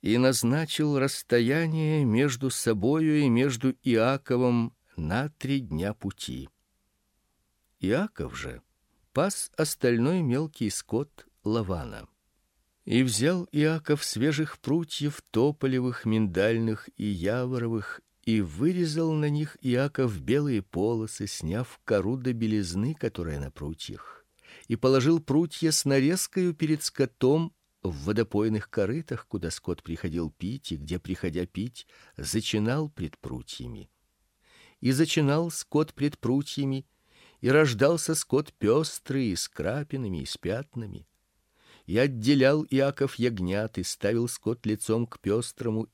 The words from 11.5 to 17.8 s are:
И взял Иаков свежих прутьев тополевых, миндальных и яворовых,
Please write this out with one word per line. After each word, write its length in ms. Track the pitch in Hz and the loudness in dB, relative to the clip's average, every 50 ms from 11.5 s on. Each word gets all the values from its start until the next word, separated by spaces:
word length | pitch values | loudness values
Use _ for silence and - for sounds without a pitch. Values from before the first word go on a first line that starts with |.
| 107 117 110 92 92 82 71 62 - 107 - - _ _ _ _ _ _ _ _ _ _ _ _ _ _ _ | 0 0 0 -2 -4 -4 -6 -10 -12 -14 -16 -18 _ _ _ _ _ _ _ _ _ _ _ _ _ _ _
И 180 | - - 120 131 | 0 2 2 2
взял 440 | 127 110 101 117 151 180 185 175 - - | 2 0 0 2 2 2 0 -2 -4 0
Иаков 500 | 151 147 156 160 160 151 - 147 147 - | 2 2 2 2 0 0 0 -2 0 0
свежих 560 | - - 107 120 151 156 139 156 147 - - | -6 -2 0 0 0 0 0 -2 -4 -6 -10
прутьев 600 | _ - 139 165 170 156 - - 147 147 147 - - _ | _ -2 0 0 0 -4 -6 -4 -4 -4 -4 -6 -16 _
тополевых, 760 | - 110 120 147 147 _ - 135 131 127 127 127 123 - - | 0 2 2 2 2 _ -2 0 0 0 0 -2 -4 -4 -2
миндальных 840 | 113 110 110 110 101 87 90 98 107 117 113 113 113 107 101 - - _ | 0 2 2 2 0 0 2 2 2 2 2 0 -2 -2 -4 -8 -16 _
и 80 | _ 101 | _ -4
яворовых, 960 | 104 101 87 82 95 110 123 127 127 131 123 117 117 113 110 | -4 -4 -2 -2 -2 -2 -2 -2 -4 -4 -4 -2 -2 -2 -4